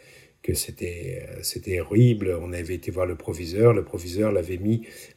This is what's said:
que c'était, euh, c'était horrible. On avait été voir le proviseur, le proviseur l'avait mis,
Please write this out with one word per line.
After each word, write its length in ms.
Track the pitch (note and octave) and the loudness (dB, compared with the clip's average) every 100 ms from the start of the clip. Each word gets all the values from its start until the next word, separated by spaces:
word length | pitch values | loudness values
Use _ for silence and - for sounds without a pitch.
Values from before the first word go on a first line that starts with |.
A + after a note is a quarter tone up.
| - - - _ | -20 -20 -20 _
que 120 | - | -4
c'était, 720 | - - - F2+ F2 F2 F2 - | -2 -4 -8 -10 -8 -10 -10 -12
euh, 120 | F#2 | -10
c'était 380 | - - - F2+ | -8 -8 -4 -4
horrible. 560 | D#2+ G#2 B2 A2 F#2+ F2 | 2 6 8 6 0 -2
On 120 | F2 | -4
avait 220 | F2 E2 | -8 -6
été 160 | F2+ - | -6 -6
voir 160 | F2+ F2+ | -2 -2
le 80 | E2+ | -4
proviseur, 560 | - D#2+ E2+ F#2+ A#2 | -8 -8 -4 6 6
le 120 | G2+ | 6
proviseur 480 | E2 G2 F2+ F2+ G#2+ | 0 -8 -6 -2 0
l'avait 260 | G2 E2+ F2+ | 0 -2 -4
mis, 280 | G2+ A2+ - - - | 0 0 -2 -18 -16